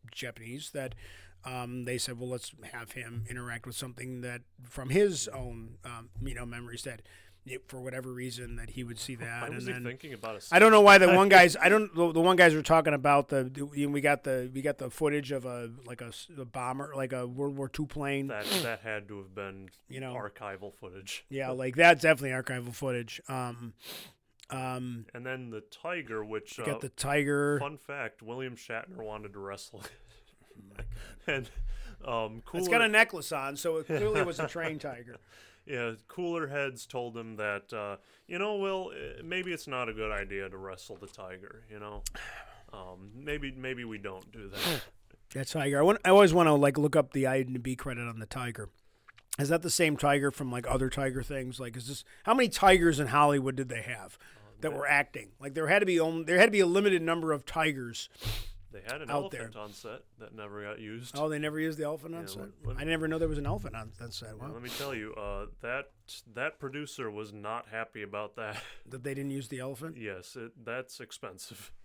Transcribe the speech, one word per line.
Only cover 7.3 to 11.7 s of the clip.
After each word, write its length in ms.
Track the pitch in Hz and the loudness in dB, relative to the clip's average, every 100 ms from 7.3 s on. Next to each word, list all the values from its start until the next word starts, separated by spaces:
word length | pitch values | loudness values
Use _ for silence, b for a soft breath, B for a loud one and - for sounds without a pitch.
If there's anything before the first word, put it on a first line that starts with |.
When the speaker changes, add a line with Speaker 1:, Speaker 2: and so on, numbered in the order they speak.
| b - | b -14
Speaker 1:
It, 200 | 127 - | -14 -12
for 140 | 131 | -12
whatever 320 | 127 131 127 | -10 -8 -10
reason, 440 | 123 127 120 123 113 | -8 -8 -8 -10 -10
that 120 | 113 | -8
he 160 | - | -10
would 140 | 120 117 | -10 -10
see 160 | - | -10
that, 280 | 120 117 117 | -10 -8 -8
Speaker 2:
Why 60 | 127 | -8
was 180 | 123 123 | -8 -6
Speaker 1:
and 20 | |
Speaker 2:
he 40 | |
Speaker 1:
then 120 | 127 | -6
Speaker 2:
thinking 280 | 120 127 156 | -6 -10 -14
about 240 | 117 113 104 | -10 -10 -10
a 40 | - | 6
Speaker 1:
I 40 | 175 | 10
don't 120 | 220 | 12
know 120 | 220 | 12
why 160 | 202 196 | 12 12
the 60 | 185 | 12
Speaker 2:
samurai? 100 | 185 | 10
<laughs> 60 | |
Speaker 1:
one 60 | 196 | 12
guys, 260 | 190 180 - | 12 12 8
I 120 | 175 | 6